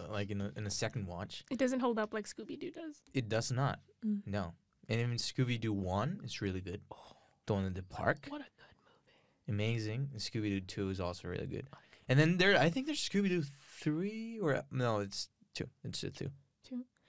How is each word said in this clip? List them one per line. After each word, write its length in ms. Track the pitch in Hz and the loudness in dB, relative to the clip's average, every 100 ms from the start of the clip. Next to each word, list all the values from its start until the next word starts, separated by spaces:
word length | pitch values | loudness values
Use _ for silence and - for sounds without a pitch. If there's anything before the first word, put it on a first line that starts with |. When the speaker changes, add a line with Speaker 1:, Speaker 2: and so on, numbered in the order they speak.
| 80 | -6
Speaker 1:
like, 200 | 104 101 | -4 -2
in 100 | 101 | -2
a, 100 | 101 - | -4 -4
in 100 | 104 | -4
a 60 | |
second 340 | - 113 - 95 | -2 -2 -2 -6
watch. 360 | 87 104 - - | -6 -8 -10 -6
Speaker 2:
It 80 | 247 | 0
doesn't 220 | 262 254 | 0 2
hold 180 | 247 220 | 0 0
up 140 | 214 | -2
like 120 | 220 208 | -4 -6
Scooby-Doo 460 | - 220 - 339 | -8 -10 -8 -10
does? 300 | - 330 294 - | -10 -12 -14 -6
Speaker 1:
It 140 | 135 113 | -4 0
does 220 | 110 - | 0 0
not. 280 | 123 135 - - _ 220 | 2 0 0 -8 _ -2
Speaker 2:
Mm. 160 | 208 104 | -2 0
Speaker 1:
No. 280 | 101 87 87 _ _ - | -2 -2 -6 _ _ -2
And 80 | 110 | 0
even 160 | 120 120 | 0 -2
Scooby-Doo 540 | - - 123 120 113 | -2 0 0 2 0
One 460 | 101 92 95 131 190 | 0 2 2 2 -2
is 180 | 123 - | -6 -2
really 200 | 101 92 | -2 -2
good. 200 | 95 101 - | -4 -8 -10
Speaker 2:
Oh, 240 | - - - - _ - | -18 -18 -20 -20 _ 0
Speaker 1:
The 60 | |
one 120 | 101 95 | 2 2
in 80 | |
the 80 | 92 | -2
park. 440 | 95 - - 143 - | -6 -2 0 0 -2
Speaker 2:
what 120 | 294 | -10
a 20 | |
good 320 | 285 - - - | -10 -18 -20 -20
movie. 640 | _ _ _ _ _ _ - | _ _ _ _ _ _ -4
Speaker 1:
Amazing. 600 | 101 107 117 107 113 139 | 0 2 0 0 -2 -4
And 80 | 123 | -4
Scooby-Doo 380 | - 117 104 98 | -6 -2 0 0
Two 280 | 92 - 98 | -2 -2 -2
is 100 | 92 | 0
also 280 | 87 87 90 | -2 -4 -4
really 180 | 90 - | -4 -4
good. 180 | - - | -6 -8
Speaker 2:
What 100 | - | -14
a 100 | - | -20
good 80 | - - | -8 4
Speaker 1:
And 100 | 131 | 6
then 180 | 156 180 | 8 8
there, 220 | 185 185 | 8 8
I 100 | 147 | 6
think 160 | 170 277 | 4 0
there's 120 | 294 - | -2 0
Scooby-Doo 340 | 196 202 175 143 - - - | 2 4 2 0 -6 -18 -4
Three 580 | 156 156 196 220 226 226 | 0 2 0 -2 -6 -2
or, 220 | 175 131 139 | 2 2 0
no, 300 | 131 120 107 | 0 2 2
it's 300 | 101 - - _ _ - | 0 -4 -8 _ _ -8
two. 120 | - - - | -8 -8 -8
It's 180 | - | -6
a 60 | - | -6
two. 180 | - - 139 _ _ - | -6 -6 -8 _ _ -12
Speaker 2:
Two? 180 | 247 254 _ | -10 -10 _